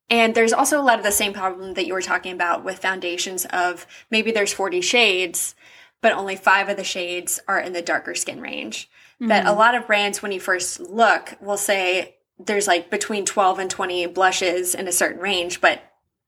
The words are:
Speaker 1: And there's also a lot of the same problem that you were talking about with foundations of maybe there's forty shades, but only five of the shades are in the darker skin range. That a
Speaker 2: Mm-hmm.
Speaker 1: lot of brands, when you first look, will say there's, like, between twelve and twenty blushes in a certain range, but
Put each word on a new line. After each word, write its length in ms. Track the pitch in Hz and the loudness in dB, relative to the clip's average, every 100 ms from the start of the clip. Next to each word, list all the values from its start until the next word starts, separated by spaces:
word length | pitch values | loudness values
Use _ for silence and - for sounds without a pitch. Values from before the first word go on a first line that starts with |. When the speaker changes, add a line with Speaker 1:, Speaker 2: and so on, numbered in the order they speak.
| - | 0
Speaker 1:
And 240 | 233 226 233 | 2 4 4
there's 180 | 226 | 4
also 260 | 226 285 294 | 4 2 2
a 40 | |
lot 160 | 269 220 | 4 4
of 40 | |
the 80 | 202 | 2
same 220 | 202 208 | 0 0
problem 400 | 196 190 185 190 | -2 -4 -4 -8
that 120 | 185 175 | -4 -4
you 60 | |
were 80 | 185 | -4
talking 300 | 180 180 185 | -2 -2 -2
about 300 | 180 175 170 | -4 -2 -2
with 160 | 190 185 | -4 -4
foundations 680 | 190 185 175 180 196 185 - | -4 -4 -4 -4 -6 -6 -4
of 340 | 180 180 175 - - - | -2 -2 -4 -12 -20 -4
maybe 200 | 220 220 | -2 0
there's 220 | 220 202 | 0 0
forty 260 | - 190 180 | -2 -2 -2
shades, 760 | 175 240 220 185 180 - - - - - - _ | 0 4 4 2 -2 -4 -6 -10 -20 -20 -20 _
but 120 | 220 | 0
only 220 | 190 196 190 | 2 -4 0
five 340 | 208 196 196 | 4 4 2
of 80 | 196 | -4
the 60 | |
shades 560 | 190 190 175 175 175 - - | -6 -6 -6 -6 -6 -6 -2
are 120 | 190 | -2
in 140 | 180 | -2
the 80 | 175 | -6
darker 320 | 170 151 - - | -2 -2 -2 -6
skin 240 | - - | -6 -8
range. 500 | - 73 - - - _ - - | -10 -10 -8 -10 -14 _ -20 -4
That 260 | 233 202 - | 2 2 4
a 40 | |
Speaker 2:
Mm-hmm. 80 | 208 | 6
Speaker 1:
lot 160 | 226 247 | 6 4
of 120 | 233 | 2
brands, 340 | 208 202 196 | 0 0 -2
when 100 | 208 | -6
you 80 | 185 | -4
first 400 | 190 180 180 - | -2 -2 -4 -8
look, 560 | 175 214 214 165 - - | -4 4 4 4 -2 -10
will 160 | 196 202 | -6 -4
say 580 | - 196 180 185 - _ _ - | 0 0 0 0 -4 _ _ -10
there's, 280 | 185 202 196 | -2 0 2
like, 220 | 175 170 | 2 0
between 340 | 208 - 208 190 | -4 -2 -4 -2
twelve 320 | 214 190 190 | 2 2 2
and 100 | 190 | -4
twenty 340 | - 185 180 175 | -4 -4 -2 -2
blushes 720 | 175 185 180 185 175 180 - | 2 2 2 0 0 -2 -4
in 120 | 190 | -2
a 40 | |
certain 280 | - 175 - | 0 0 -2
range, 400 | 196 185 175 - | -2 -2 -2 0
but 200 | 175 - - _ _ _ | 2 2 -6 _ _ _